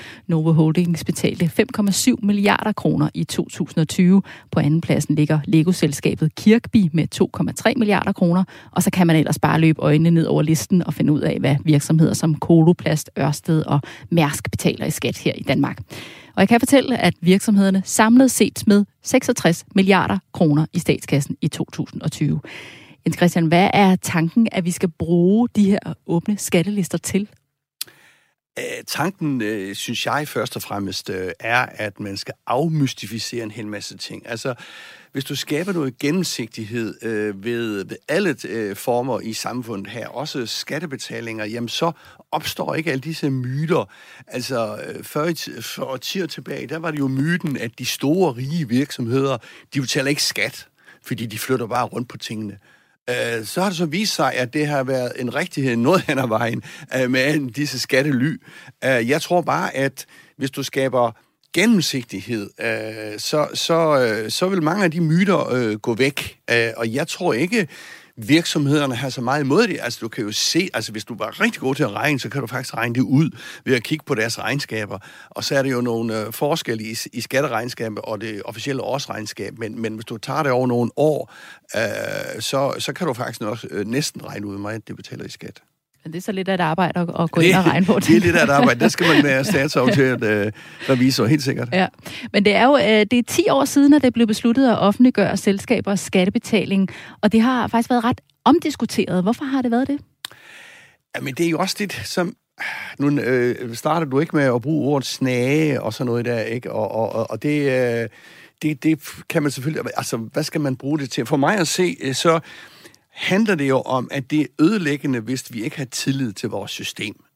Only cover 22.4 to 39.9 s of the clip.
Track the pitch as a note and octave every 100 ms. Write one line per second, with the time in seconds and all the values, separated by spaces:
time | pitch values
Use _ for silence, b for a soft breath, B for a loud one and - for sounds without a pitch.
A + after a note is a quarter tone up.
22.4 | B B B B B B E3+ D#3+ F3 F3
23.4 | E3 E3+ F#3 - F#3+ F#3 - E3+ E3 -
24.4 | A3+ F#3 F3 F3 F#3 - E3 F3 F3 G#3+
25.4 | A#3+ - G3 G#3 - - - E3+ - G#3
26.4 | - F3+ F3 G#3 E3+ E3+ - F#3+ G#3 _
27.4 | _ _ _ - b b b b b _
28.4 | _ - B2+ A#2+ A2 D3 D#3+ - D#3 C3
29.4 | G#2+ A2 F#2+ G2 - A2+ - C3 D3+ B2
30.4 | A2 - - G#2 G2 F2+ - F#2+ F#2 -
31.4 | A2+ A#2+ B2+ - G#2+ - G#2 G2 - -
32.4 | - B2 E3 D#3 C3 - G2+ A2+ - A#2+
33.4 | A2 A2 G#2+ G#2 - G2 - - - A#2
34.4 | C3+ A#2+ B B B B B D#3 - C#3+
35.4 | - D3 F3+ F3 C3+ - C#3+ F#3 E3 -
36.4 | A2+ - G#2 A#2+ G#2+ - A2+ G#2+ G#2+ G2
37.4 | A2 A#2+ A#2 G2+ F2+ A2 - D3+ G3 -
38.4 | - A2+ G#2 G2 - A#2+ C3 G#2+ A2 G#2
39.4 | - B2 A#2 G2+ G#2